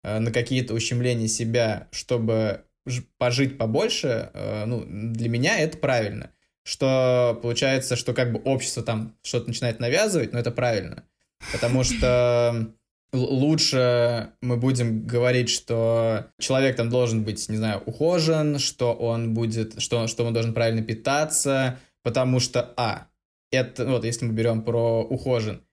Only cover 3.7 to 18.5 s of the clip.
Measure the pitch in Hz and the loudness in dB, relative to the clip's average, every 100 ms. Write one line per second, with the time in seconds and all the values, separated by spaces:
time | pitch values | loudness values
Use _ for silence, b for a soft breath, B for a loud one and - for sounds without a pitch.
3.7 | 135 226 - 147 113 104 104 101 107 107 | 0 0 0 -2 -2 -4 -8 -6 -4 -4
4.7 | 120 - 101 113 113 120 120 151 208 156 | -4 -6 -8 -6 -2 -2 2 2 2 0
5.7 | - 139 123 107 92 - _ _ _ - | 0 0 0 0 -6 -12 _ _ _ -12
6.7 | - 135 131 127 123 123 117 120 120 135 | -2 2 4 4 4 4 2 -2 0 2
7.7 | 135 127 120 - 123 123 110 135 131 - | 0 0 -2 -2 0 0 0 0 0 -2
8.7 | - 110 110 110 _ - 123 120 113 120 | -4 -4 -4 -6 _ -6 -4 -4 -2 -2
9.7 | 110 123 165 214 175 113 120 120 120 123 | -2 0 2 2 2 0 -2 -2 0 0
10.7 | 107 85 - _ _ _ _ - - 120 | 0 -4 -14 _ _ _ _ -8 -2 2
11.7 | 131 123 113 127 123 123 120 120 117 110 | 2 2 2 4 4 4 4 2 0 -6
12.7 | - _ _ _ 131 127 135 143 156 - | -10 _ _ _ -2 0 2 2 2 2
13.7 | 135 123 120 120 120 107 _ 123 120 131 | 2 4 4 2 0 -6 _ -2 0 2
14.7 | 123 117 110 110 120 123 127 123 - - | 2 0 -2 -2 2 4 2 2 -2 -2
15.7 | 117 113 117 113 107 - - - 135 135 | 0 2 2 2 0 -4 -10 0 2 2
16.7 | 127 117 127 120 113 107 110 - 107 110 | 2 0 2 2 0 -2 -6 -4 -2 -2
17.7 | 101 - - 160 175 160 160 151 | -2 -6 0 2 2 2 2 2